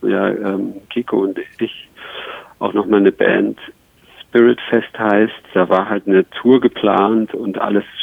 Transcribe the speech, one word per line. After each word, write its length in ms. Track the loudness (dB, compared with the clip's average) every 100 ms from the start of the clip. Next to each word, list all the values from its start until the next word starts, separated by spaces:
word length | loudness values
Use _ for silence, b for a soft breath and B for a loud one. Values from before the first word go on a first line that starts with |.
ja, 260 | -4 -2 -2
ähm, 460 | -2 -4 -4 -6 -10 -10
Kiko 360 | -8 -4 -2
und 160 | -2 -4 -10 -8
ich 300 | -8 -8 -20 B B B B B B -8
auch 120 | -4
nochmal 280 | -2 2 4
eine 100 | 4
Band, 480 | 4 2 2 0 -6 -14 -20 _ _ _ -20
Spirit 400 | -2 4 4 2 -2
Fest 260 | -2 -2 -4
heißt. 360 | 0 2 0 -2 -4
Da 160 | 0 2
war 200 | 0 0
halt 180 | -4 2
eine 240 | 2 2
Tour 300 | 0 4 4
geplant 720 | 4 0 0 2 2 0 -2
und 240 | -4 -6 -4
alles 240 | -2 -2 -4 -6